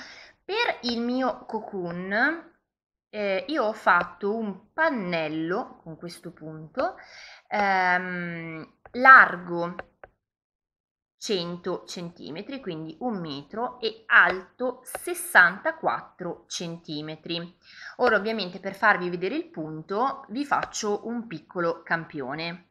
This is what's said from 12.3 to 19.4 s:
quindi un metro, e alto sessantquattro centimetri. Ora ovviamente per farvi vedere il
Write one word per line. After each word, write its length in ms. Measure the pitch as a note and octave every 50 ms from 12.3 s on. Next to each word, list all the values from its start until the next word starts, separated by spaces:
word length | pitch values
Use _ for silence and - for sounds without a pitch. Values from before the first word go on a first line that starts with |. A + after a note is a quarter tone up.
| D3 E3+ G#3 - C#4 C4
quindi 340 | C4 F#3+ E3 D#3 D#3+ D#3+ - -
un 180 | A#3+ B3+ A3 F#3
metro, 600 | E3+ D#3 C#3 C#3 C#3+ - - G#3+ A#3+ - - -
e 240 | A3 A3 A3 - -
alto 760 | - - G#3+ F3+ F3+ F3+ F#3 F#3+ - _ _ B3 B3+ A#3+ - -
sessantquattro 1600 | - - - - F4 F4 - - - - G3+ F3+ F3 F#3+ G3 - D#4+ D#4+ - - D3+ A#2 - - - _ - F3+ F3 - - - _
centimetri. 1120 | - - F3+ E3+ E3 E3+ - - D3+ D3 D3+ D#3 D#3+ D#3 - F3 E3+ E3+ F3 F3 - _ _ - - - - - - -
Ora 180 | B3 A#3+ A3
ovviamente 440 | G3 G3 A3 A3+ A3 F#3 F3+ F3 F#3+
per 160 | - G3 F#3
farvi 340 | - A#3 G#3 G3 F3+ F3+ F3+
vedere 260 | F3 F3 F#3 G3 C4+
il 140 | D#4+